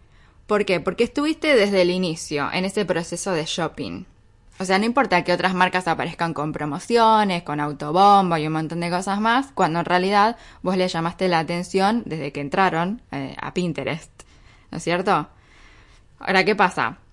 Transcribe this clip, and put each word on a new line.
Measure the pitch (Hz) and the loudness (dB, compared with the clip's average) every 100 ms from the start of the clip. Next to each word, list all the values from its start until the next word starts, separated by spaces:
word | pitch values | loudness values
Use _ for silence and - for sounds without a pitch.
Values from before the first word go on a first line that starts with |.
| _ _ - _ - | _ _ -20 _ -2
¿Por | 208 202 | 0 2
qué? | 175 | 0
Porque | 190 185 233 | 0 0 0
estuviste | - 302 302 311 262 | 0 -2 0 4 4
desde | 202 196 | 4 4
el | 175 | 2
inicio | 185 185 160 - 147 139 | 2 -2 -4 -6 -6 -4
en | 180 190 | -4 -4
ese | 214 185 | -2 -2
proceso | 165 170 170 202 | -2 -4 -6 -4
de | 170 165 | -4 -4
shopping. | - 160 - 104 90 185 _ _ _ _ - | -4 -6 -6 -10 -10 -14 _ _ _ _ -8
O | 185 | 0
sea, | 190 | 0
no | 226 | 2
importa | 247 247 180 | 0 2 2
que | 175 | 2
otras | 175 180 185 | 0 0 2
marcas | 185 185 185 | 0 0 -2
aparezcan | 156 131 - 170 139 | -2 -4 -4 -6 -4
con | 151 | -6
promociones, | - 151 143 - 233 220 220 202 175 | -6 -6 -6 0 4 6 4 2 -2
con | 170 147 | -4 -4
autobombo | 147 151 147 170 202 202 185 165 | -4 -6 -2 4 8 8 6 0
y | 151 | -2
un | |
montón | 160 156 175 | -2 -4 -4
de | 170 | -2
cosas | 180 190 196 | -2 -2 -2
más, | 220 247 269 - | 2 0 0 0
cuando | 175 170 | 0 0
en | 170 | 0
realidad | 180 190 202 214 233 - - | 2 4 4 4 0 -12 -8
vos | 180 185 | -2 0
le | 185 | 0
llamaste | 170 165 - 185 | -2 -4 -2 0
la | 165 | 0
atención | 160 175 180 190 196 233 208 | 0 -4 -2 0 2 0 -4
desde | 160 147 | -8 -8
que | 143 | -8
entraron, | 143 190 185 160 175 233 - | -4 0 2 0 -4 -6 -10
eh, | 139 135 - | -10 -10 -10
a | - 185 | -8 -4
Pinterest, | 175 151 117 160 - - - - - - - | -4 -4 -6 -6 -10 -20 -20 -20 -20 -20 -14
¿no | - | -8
es | |
cierto? | 165 175 190 170 - _ _ - - - - - _ - | -4 -2 0 0 -2 _ _ -20 -20 -20 -20 -20 _ -12
Ahora, | - 190 180 | -2 0 2
¿qué | 202 | 2
pasa? | 190 - 120 - _ | 2 0 -4 -6 _